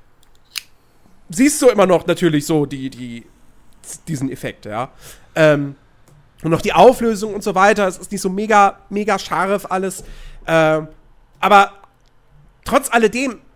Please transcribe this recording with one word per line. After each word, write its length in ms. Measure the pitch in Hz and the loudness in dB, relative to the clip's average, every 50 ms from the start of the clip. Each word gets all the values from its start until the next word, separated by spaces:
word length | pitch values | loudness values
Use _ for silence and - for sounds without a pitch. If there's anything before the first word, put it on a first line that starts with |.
| _ _ _ _ _ _ _ _ _ _ - - - _ _ _ _ _ _ _ _ _ _ _ _ - | _ _ _ _ _ _ _ _ _ _ -14 -14 -14 _ _ _ _ _ _ _ _ _ _ _ _ -8
siehst 320 | 165 170 262 294 - - | -2 0 0 2 2 2
du 80 | 285 247 | 2 2
immer 180 | 214 208 190 | 4 4 4
noch 200 | 190 180 160 - | 2 2 0 0
natürlich 400 | 175 170 - 185 170 151 147 143 | -2 -2 0 0 0 0 0 -2
so 180 | - 165 151 143 | -2 -2 -2 -2
die, 240 | 127 143 135 131 135 | -4 -6 -10 -10 -12
die, 360 | 123 120 127 120 117 117 113 _ _ _ - - _ _ _ - - _ - - - - _ - | -12 -14 -14 -14 -14 -16 -18 _ _ _ -20 -20 _ _ _ -20 -20 _ -20 -20 -20 -16 _ -10
diesen 220 | 160 127 139 135 | -8 -6 -6 -8
Effekt, 360 | 139 - - 120 - _ - | -8 -10 -12 -12 -12 _ -14
ja. 240 | 110 104 113 127 - - - - - - - - - - | -10 -10 -10 -10 -10 -14 -20 -20 -20 -20 -20 -20 -6 0
Ähm, 400 | 165 156 151 147 143 143 143 135 _ _ _ _ _ _ _ _ _ _ _ _ _ | 2 4 4 4 2 -2 -6 -10 _ _ _ _ _ _ _ _ _ _ _ _ _
und 80 | - 160 | -4 -2
noch 100 | 165 156 | -2 -2
die 120 | - 202 | -2 0
Auflösung 600 | 151 160 185 247 254 - 233 226 220 190 214 214 196 | 4 6 6 6 6 4 0 -2 -2 -4 -6 -8 -8
und 80 | 208 | -8
so 120 | - 214 170 | -6 -4 0
weiter. 320 | 185 190 208 220 208 202 | 2 4 4 4 2 0
Es 120 | 185 185 - | -2 -4 -6
ist 120 | - - | -12 -12
nicht 80 | 202 190 | -8 -6
so 80 | - 190 | -6 -6
mega, 500 | 185 196 214 202 220 208 202 196 - - - - | -4 -4 -2 2 4 4 4 2 0 -4 -12 -8
mega 300 | 190 202 214 214 196 190 | -6 -4 -2 -2 -2 -4
scharf 480 | - - 175 160 180 190 202 190 - - | -4 -4 -4 -4 -2 -2 -2 -4 -4 -4
alles. 340 | 180 190 190 190 - - - - - - - - - - - | -6 -4 -4 -6 -8 -10 -14 -18 -18 -20 -20 -20 -20 -12 -4
Ähm, 420 | - 160 160 160 156 156 156 160 156 - - _ _ _ _ _ _ _ _ | 0 0 2 2 2 0 -2 -4 -8 -14 -20 _ _ _ _ _ _ _ _
aber 320 | 185 190 208 196 202 202 - - - _ _ _ _ _ _ _ _ _ _ - _ _ _ _ - | 2 4 6 6 6 4 -2 -12 -20 _ _ _ _ _ _ _ _ _ _ -20 _ _ _ _ -4
trotz 240 | - 226 285 - - | -2 -2 -2 0 0
alledem, 460 | 226 233 220 208 220 247 277 262 220 - _ _ _ | 0 2 2 0 0 -2 -6 -6 -8 -12 _ _ _